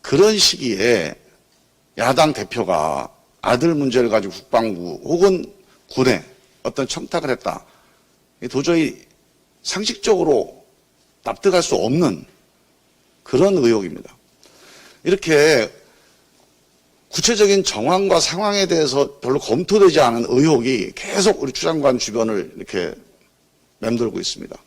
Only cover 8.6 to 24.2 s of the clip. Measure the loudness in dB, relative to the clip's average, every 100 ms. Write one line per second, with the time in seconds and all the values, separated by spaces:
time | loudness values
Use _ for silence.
8.6 | 0 0 0 -6 _ _ _ _ _ _
9.6 | -10 -6 -6 -4 0 0 2 0 -2 -14
10.6 | _ _ _ _ _ _ -10 -2 2 2
11.6 | 0 -2 0 0 0 -2 -12 _ _ _
12.6 | _ _ _ _ _ _ -4 2 2 2
13.6 | 2 0 -2 -12 -18 _ _ _ _ _
14.6 | -20 -20 -20 _ -2 -2 2 4 6 4
15.6 | 0 -8 _ _ _ _ _ _ _ _
16.6 | _ _ _ _ _ -4 -2 2 4 4
17.6 | 0 -4 0 0 2 0 0 -2 -2 -2
18.6 | 0 0 0 0 -2 -4 -2 -2 0 -4
19.6 | 2 6 6 6 2 2 0 2 4 2
20.6 | 0 -2 -4 -10 -6 0 0 0 -4 -4
21.6 | -4 2 2 0 -4 -4 -2 -4 -6 -14
22.6 | -8 -6 -6 -10 -20 _ _ _ _ _
23.6 | _ _ -6 -2 -4 -4